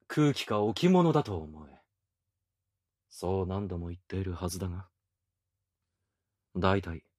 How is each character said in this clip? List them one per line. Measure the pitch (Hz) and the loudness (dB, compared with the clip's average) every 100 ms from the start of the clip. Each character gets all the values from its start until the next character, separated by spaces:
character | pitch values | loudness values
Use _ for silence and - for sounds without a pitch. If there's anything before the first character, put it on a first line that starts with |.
| - | -6
空 | - 147 | 2 2
気 | 127 - | 2 -2
か | 107 | 0
置 | 104 - 175 | 0 2 4
物 | 185 170 | 6 6
だ | 151 | 4
と | 123 87 | 0 -6
思 | 78 78 71 | -8 -14 -20
え。 | - _ _ _ _ _ _ _ _ _ _ _ _ _ | -20 _ _ _ _ _ _ _ _ _ _ _ _ _
そ | - 90 95 | -8 -2 -2
う | 90 | -2
何 | 95 98 | -4 -4
度 | 87 | -6
も | 85 | -8
言 | 87 | -12
っ | |
て | - 92 | -8 -6
い | |
る | 92 | -4
は | 85 90 | -4 -6
ず | 90 | -4
だ | 92 | -6
が。 | 87 95 _ _ _ _ _ _ _ _ _ _ _ _ _ _ _ _ 90 | -8 -12 _ _ _ _ _ _ _ _ _ _ _ _ _ _ _ _ 0
大 | 95 98 | 2 2
体、 | 92 80 _ | 0 -10 _